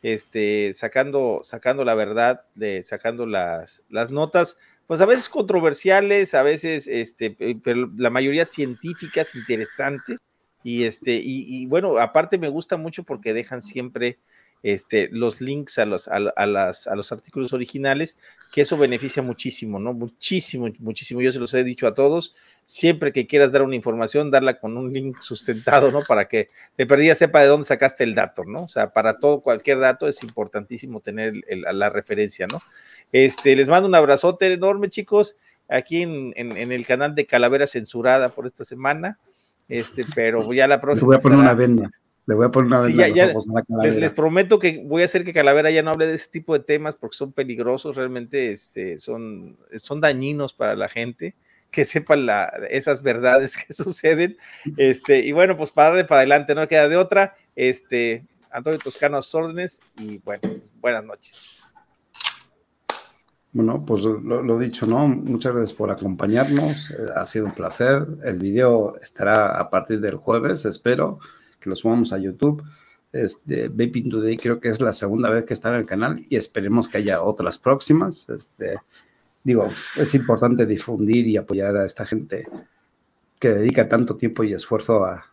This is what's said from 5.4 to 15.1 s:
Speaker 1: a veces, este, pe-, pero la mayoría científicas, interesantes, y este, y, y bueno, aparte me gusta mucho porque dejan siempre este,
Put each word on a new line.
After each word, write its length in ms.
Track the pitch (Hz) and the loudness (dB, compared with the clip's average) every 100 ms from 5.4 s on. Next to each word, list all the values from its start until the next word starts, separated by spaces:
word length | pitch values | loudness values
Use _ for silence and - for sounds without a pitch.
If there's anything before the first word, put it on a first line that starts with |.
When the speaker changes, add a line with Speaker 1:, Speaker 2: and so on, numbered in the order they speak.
| 196 185 165 139 185 196 202 202 190 | 0 2 0 0 2 4 4 2 2
Speaker 1:
a 100 | 156 | 2
veces, 460 | 139 151 165 160 135 | 2 2 -2 -6 -6
este, 420 | 117 117 _ 113 | -6 -6 _ -8
pe-, 300 | 101 107 113 | -6 -6 -6
pero 280 | 123 120 123 98 | -2 -2 -4 -2
la 100 | 123 | -2
mayoría 380 | 123 135 147 165 | 0 0 0 -2
científicas, 880 | - 139 123 165 170 160 165 156 | -4 -8 -8 -12 -12 -8 -6 -6
interesantes, 840 | 127 113 117 107 - 135 139 - 240 _ _ _ _ | -8 -6 -6 -6 -6 -6 -6 -10 -14 _ _ _ _
y 200 | 123 120 | -8 -2
este, 320 | 117 107 - 117 | -2 -4 -4 -2
y, 280 | - 131 120 | -2 -8 -10
y 180 | 127 127 | -12 -2
bueno, 320 | 156 190 123 | 0 0 0
aparte 400 | 117 156 165 190 | 2 2 2 -2
me 100 | 160 | -4
gusta 300 | 147 - 175 | -8 -6 -6
mucho 260 | 160 160 | -6 -12
porque 300 | 175 127 110 | -12 -10 -6
dejan 260 | 110 117 127 | -6 -6 -12
siempre 580 | 107 117 123 123 120 117 _ _ _ _ | -12 -12 -10 -6 -6 -6 _ _ _ _
este, 460 | 104 98 - 110 98 | -4 -4 0 0 0